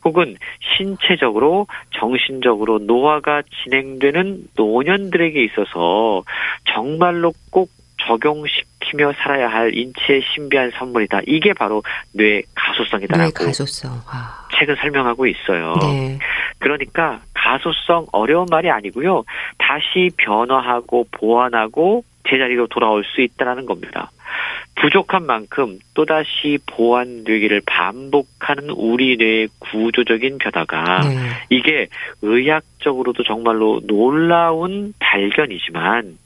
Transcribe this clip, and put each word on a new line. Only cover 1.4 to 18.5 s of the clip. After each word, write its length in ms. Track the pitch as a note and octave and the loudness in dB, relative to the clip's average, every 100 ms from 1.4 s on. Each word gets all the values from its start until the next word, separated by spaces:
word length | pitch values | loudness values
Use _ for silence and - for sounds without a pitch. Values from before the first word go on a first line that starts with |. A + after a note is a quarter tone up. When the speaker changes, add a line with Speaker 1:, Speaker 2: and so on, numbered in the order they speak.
| C3+ F3+ G3+ - - - | 4 2 0 -8 -14 -6
Speaker 1:
정신적으로 800 | A2+ B2 - C3+ B2+ G#2+ G#2+ G#2+ | -2 -2 -2 0 2 2 2 0
노화가 640 | G#2 A#2+ C#3+ D3+ C#3+ D3 | 2 2 4 2 0 -2
진행되는 1040 | - - - C3 C3+ C3 C#3 D3+ F#3 F#3+ - - | -4 -12 -2 -2 -2 0 2 2 -2 -4 -10 0
노년들에게 880 | G#2+ A2+ C#3+ G3 G3 F3 E3 D3+ | 2 2 2 0 0 0 0 2
있어서 800 | A2 - G2 F2 E2+ G2 A2+ G2 - - - - - | 0 0 -4 0 2 4 2 0 -4 -6 -6 -4 -4
정말로 580 | - A#2+ D#3 F3+ F3 E3+ E3 - | -4 -4 2 2 4 0 -2 -2
꼭 200 | - F3+ _ _ - - | 0 0 _ _ -10 -2
적용시키며 1040 | A#2 D3+ D3+ D3 - - _ - D3 C#3+ | 0 0 -2 -4 -6 -6 _ -8 0 0
살아야 340 | C#3+ - C#3 A#2+ | 0 -2 0 0
할 260 | A2 A#2 | 2 0
인체의 480 | A2+ B2 B2+ - C#3 C3 | 0 -6 -6 0 2 2
신비한 380 | - D3 C#3 B2+ | -6 0 0 0
선물이다. 480 | - B2+ A#2+ G#2 G2+ - | -4 -4 -2 0 -2 0
이게 280 | D#3 G3 | 2 2
바로 280 | F#3+ G#2 G#2+ - - - | 2 0 -2 -4 -10 -10
뇌 300 | G2+ G#2+ G#2 - | 0 2 2 -2
가소성이다라고 800 | - - - A2+ G#2+ F#2+ - E3 | -6 -4 -2 -4 -4 0 2 2
Speaker 2:
뇌 140 | - E3+ | 0 -2
가소성. 460 | C3+ C#3 - B2+ B2 A#2 | -2 -6 -6 -10 -12 -10
아. 400 | B2+ A2+ - - - | -12 -12 -14 -6 -2
Speaker 1:
책은 180 | C#3+ C#3 | 0 0
설명하고 500 | D3+ C#3+ B2+ A#2 C3 | 0 0 0 2 0
있어요. 480 | F2+ - F2+ D#2+ E2+ | 0 -2 -2 0 0
Speaker 2:
네. 380 | G2 C#3 C3 C3+ - - - - | 2 0 -2 -6 -4 -4 -6 -2
Speaker 1:
그러니까 640 | - D3 C3+ - E3 B2 - | -2 -2 -4 0 -2 -2 -10
가소성 720 | - - C3 E3+ D#3+ - E3+ E3 | -4 -2 0 -2 -4 0 0 2
어려운 340 | - A2 D#3+ F3+ | 0 2 2 2